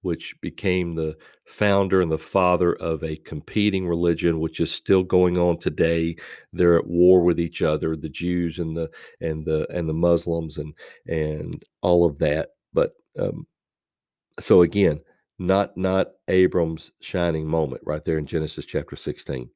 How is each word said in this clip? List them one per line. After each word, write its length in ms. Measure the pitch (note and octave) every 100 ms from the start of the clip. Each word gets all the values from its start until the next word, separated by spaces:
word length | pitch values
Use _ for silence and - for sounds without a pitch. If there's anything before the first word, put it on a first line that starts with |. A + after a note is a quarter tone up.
which 380 | F#2+ D#2+ - -
became 540 | E2+ - G2+ F#2 E2+ E2
the 220 | D#2 D#2 - _ _
founder 560 | - G#2 G2+ F#2+ F#2+
and 100 | E2+
the 60 | D#2+
father 560 | - G2 F2+ F2+ F2 E2+
of 280 | E2 D#2+
a 140 | D#2+ D#2
competing 720 | - D2+ - A2 G#2 F#2+ F#2
religion, 520 | E2+ F2 E2 E2+ D#2+
which 200 | D#2+ -
is 120 | D#2+
still 320 | - - F#2+
going 340 | F2+ F#2 F2+ F2+
on 200 | F2 E2+
today. 580 | - D#2 E2 E2 E2 E2 - - _
They're 240 | E2+ F2 E2+
at 100 | -
war 360 | E2+ F2+ F#2
with 160 | F2 E2
each 220 | E2+ -
other, 340 | E2 D#2 D#2+ D#2+
the 120 | D#2
Jews 520 | - F2 F2 E2+ D#2+
and 180 | E2 D#2+
the, 120 | D#2+ - - _
and 260 | E2 D#2 D#2+
the, 220 | D#2 -
and 200 | F2 D#2+
the 40 |
Muslims 640 | D#2 E2+ E2+ - E2+ E2 D#2
and, 160 | D2+ - - - -
and 560 | E2 D2+ D#2 E2 E2+ _ _
all 240 | F#2 F2 E2+
of 140 | C#2+
that. 300 | D#2 D2+ - _ _
But, 200 | - D#2+ _ _ -
um, 280 | - - - _ _ _ _ _ _ _ _ -
so 220 | - G2
again, 400 | F2 G2 F#2 D2+ _ _ _ _
not, 360 | F#2 F#2+ G2 -
not 360 | F#2 F#2+ - _ -
Abram's 640 | F#2+ F#2 F2+ E2 D#2+ - _
shining 460 | - F#2 F2 D#2+ D#2
moment 340 | D#2+ D2 B1+ -
right 180 | D#2 -
there 120 | D#2+
in 100 | D2
Genesis 380 | E2 D#2 - -
chapter 300 | D#2 - C#2+
sixteen. 540 | - - - C2+ A#1+